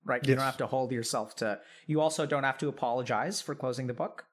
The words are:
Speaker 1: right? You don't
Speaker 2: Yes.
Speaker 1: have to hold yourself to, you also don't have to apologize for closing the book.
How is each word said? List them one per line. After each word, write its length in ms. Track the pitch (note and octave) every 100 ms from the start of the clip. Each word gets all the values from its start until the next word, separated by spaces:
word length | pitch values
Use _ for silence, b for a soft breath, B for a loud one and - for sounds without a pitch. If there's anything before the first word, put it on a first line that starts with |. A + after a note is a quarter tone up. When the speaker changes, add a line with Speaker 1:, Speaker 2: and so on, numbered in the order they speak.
Speaker 1:
right? 180 | - B2 C3
You 80 |
don't 100 | C3
Speaker 2:
Yes. 20 | C3+
Speaker 1:
have 100 | B2+
to 80 | A#2
hold 260 | C3 B2+
yourself 420 | B2+ A2+ B2+ G#2+ -
to, 240 | A2+ G2+ B B B
you 140 | D3+
also 260 | D#3 D3+ D3
don't 180 | C#3+
have 140 | C3+ C3
to 100 | D3
apologize 720 | C#3 B2 B2 B2 A2+ C#3+ G#3
for 140 | -
closing 320 | C#3+ C3 B2 B2+
the 80 |
book. 320 | A#2+ D#3 - -